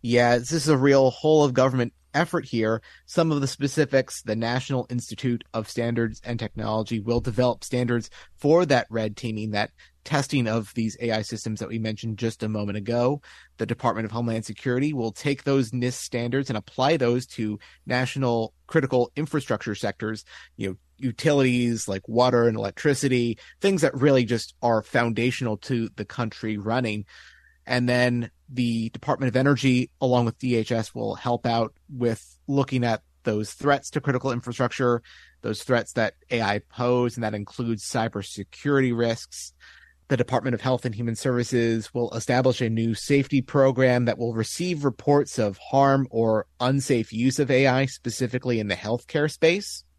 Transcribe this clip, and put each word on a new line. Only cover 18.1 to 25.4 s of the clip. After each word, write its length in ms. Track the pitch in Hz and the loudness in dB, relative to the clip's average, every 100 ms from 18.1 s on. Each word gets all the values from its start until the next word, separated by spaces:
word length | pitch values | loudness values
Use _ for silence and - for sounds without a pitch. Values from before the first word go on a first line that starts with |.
| 135 131 117 113 _ - | -2 0 0 -2 _ -2
critical 440 | 165 131 127 120 - | 2 4 2 2 -2
infrastructure 580 | 156 156 - 110 - | -4 -4 -2 -4 -2
sectors, 520 | 101 107 95 107 110 - - - - | -4 -4 -4 -6 -8 -12 -20 -20 -8
you 100 | 98 | -8
know, 80 | 92 _ _ | -8 _ _
utilities 920 | 131 117 165 143 131 123 120 117 - | -6 0 2 4 4 2 0 -2 -4
like 180 | 95 - | -8 -2
water 400 | 110 123 123 117 | 2 4 6 4
and 100 | 110 | 2
electricity, 800 | 104 - 156 135 139 127 120 113 - - | -4 -2 0 0 2 0 0 -4 -12 -2
things 180 | 196 190 | 0 2
that 140 | 147 | 2
really 320 | 135 143 135 117 | 4 4 4 4
just 280 | 117 - - | -2 -4 -4
are 220 | 120 113 | 0 0
foundational 760 | 107 123 120 113 120 123 | 2 0 0 0 -2 -2